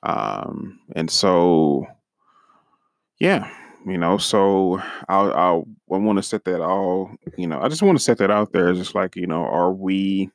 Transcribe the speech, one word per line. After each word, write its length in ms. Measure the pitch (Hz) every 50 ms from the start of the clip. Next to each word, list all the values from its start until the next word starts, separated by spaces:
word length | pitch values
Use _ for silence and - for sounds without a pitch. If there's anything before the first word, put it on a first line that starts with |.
| -
Um, 760 | 76 78 - 53 52 50 50 - - - - - - - _ _ _ -
and 160 | - 82 80
so, 760 | - - - 98 92 87 85 90 85 80 80 73 71 67 - - - _ _ _ _ _ _ _ _ _ _ _ _ _ _ _ _ _ _ _ _ _ _ _ _ _
yeah, 300 | 156 175 196 156 - - - - - - - - -
you 120 | - 95 87
know, 200 | 85 82 92 101
so 640 | - - - 107 98 98 98 95 95 90 90 92 98 - - - - -
I'll, 260 | 92 98 98 101 -
I'll, 340 | - 87 90 87 85 - 73 71 _ _ _
I 80 | 90 95
wanna 240 | 101 107 104 98
set 220 | 98 - - 107 _
that 160 | - 92 85
all, 520 | 82 85 95 98 98 92 90 95 95 90 - - _ - - -
you 100 | 92 85
know, 140 | 80 67
I 80 | 73 127
just 120 | 151 160
wanna 180 | 208 196 185 139
set 180 | - - 120 -
that 140 | 101 98
out 200 | 104 104 107 104
there. 180 | _ - 90 90
It's 100 | 90 90
just 160 | 92 - -
like, 200 | 92 92 95 -
you 120 | - 90 87
know, 180 | 80 82 85
are 260 | 58 - 82 87 92
we 580 | 95 95 95 92 95 95 98 95 95 95 95 92 _